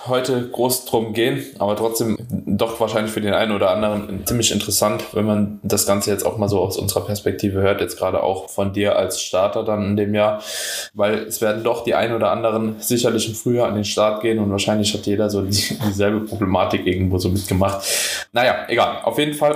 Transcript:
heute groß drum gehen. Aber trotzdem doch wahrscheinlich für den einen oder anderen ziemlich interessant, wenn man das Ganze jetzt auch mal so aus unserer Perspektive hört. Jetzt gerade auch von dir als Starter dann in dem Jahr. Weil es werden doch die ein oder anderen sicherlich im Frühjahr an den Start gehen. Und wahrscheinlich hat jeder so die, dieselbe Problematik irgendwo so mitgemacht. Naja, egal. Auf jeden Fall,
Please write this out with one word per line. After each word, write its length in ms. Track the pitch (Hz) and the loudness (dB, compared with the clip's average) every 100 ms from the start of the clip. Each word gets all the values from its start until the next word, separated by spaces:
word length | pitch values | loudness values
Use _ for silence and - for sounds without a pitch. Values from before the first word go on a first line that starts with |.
| 120 | -2
heute 420 | 127 127 123 120 | 0 0 -2 -2
groß 340 | - 123 - | 0 0 0
drum 300 | - 117 110 | 0 0 0
gehen. 320 | 110 123 139 - - | 0 0 0 -6 -4
Aber 160 | 101 | -2
trotzdem 440 | 107 113 113 113 - - | 0 0 0 -2 -2 -4
doch 500 | 98 - 98 113 - | -6 -2 0 0 0
wahrscheinlich 320 | 110 110 107 | 0 0 -2
für 100 | 107 | -2
den 100 | 104 | 0
einen 200 | 92 110 | 2 2
oder 180 | 101 98 | 2 2
anderen 560 | 104 107 104 98 95 - | 2 0 -2 -4 -6 -2
ziemlich 240 | 120 113 | 0 0
interessant, 540 | 104 - - 107 110 - | 0 0 2 2 0 -4
wenn 120 | 107 | 0
man 360 | 107 104 101 - | 2 2 0 -2
das 240 | 98 101 - | -2 0 2
Ganze 240 | 101 104 | 0 0
jetzt 160 | 98 - | 0 -2
auch 100 | 113 | 0
mal 140 | 101 | 0
so 80 | 98 | 2
aus 180 | 95 - | 0 -2
unserer 300 | 95 98 101 | -2 -2 -2
Perspektive 560 | 104 101 95 101 95 | -2 -2 0 0 2
hört. 180 | 98 98 | 2 2
Jetzt 160 | 92 - | -2 -2
gerade 260 | 92 90 | -2 0
auch 280 | - 95 - | 0 -2 -6
von 240 | - 98 | -4 -2
dir 220 | 101 101 - | 0 0 2
als 260 | 95 - | 0 -4
Starter 400 | - 92 101 113 | -2 0 0 0
dann 280 | 107 104 98 | -2 0 0
in 60 | 104 | 0
dem 180 | 104 | 2
Jahr. 280 | 104 107 107 - - - - - | 2 2 0 -6 -8 -6 -8 -6
Weil 280 | - 104 214 | 0 2 0
es 200 | - - | -2 -2
werden 240 | 107 113 | 0 0
doch 200 | 117 - | 0 0
die 100 | 120 | 0
ein 180 | - 113 | 0 2
oder 180 | 113 101 | 2 2
anderen 480 | 110 113 110 110 107 | 2 0 0 -2 -4
sicherlich 460 | - 120 120 110 110 | -2 0 2 0 -2
im 60 | |
Frühjahr 340 | 107 123 120 113 | -2 0 2 2
an 80 | 104 | 0
den 80 | |
Start 360 | 101 104 107 107 | 0 2 2 2
gehen. 180 | 113 110 | 0 2
Und 120 | 101 | 0
wahrscheinlich 420 | 98 110 107 101 | 0 2 2 0
hat 140 | 98 104 | 0 0
jeder 240 | 101 104 | 0 0
so 100 | 101 | 0
die, 360 | 98 101 - - 104 | 0 0 -2 -2 -2
dieselbe 320 | 98 101 107 107 | 0 0 0 -2
Problematik 580 | 101 95 92 98 95 | -2 2 2 2 0
irgendwo 320 | 92 90 92 92 | 0 0 2 2
so 140 | 90 | 2
mitgemacht. 560 | 95 - 92 98 - - - - - - | 0 0 2 2 0 -2 -2 -2 -6 -4
Naja, 340 | 117 123 - - | 2 2 2 0
egal. 300 | 117 - - | 2 2 0
Auf 140 | 117 147 | -2 0
jeden 160 | 151 | 0
Fall, 200 | 147 147 | 2 0